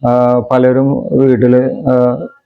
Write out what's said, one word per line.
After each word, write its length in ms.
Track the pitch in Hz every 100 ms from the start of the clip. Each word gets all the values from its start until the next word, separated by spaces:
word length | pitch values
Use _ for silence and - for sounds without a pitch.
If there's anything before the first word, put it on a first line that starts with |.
| 123
ആ, 300 | 123 123 123 117
പലരും 680 | 127 127 127 139 139 - 127
വീട്ടിൽ, 380 | 135 120 123 123 131 - 131
ആ, 340 | 127 123 131 175 -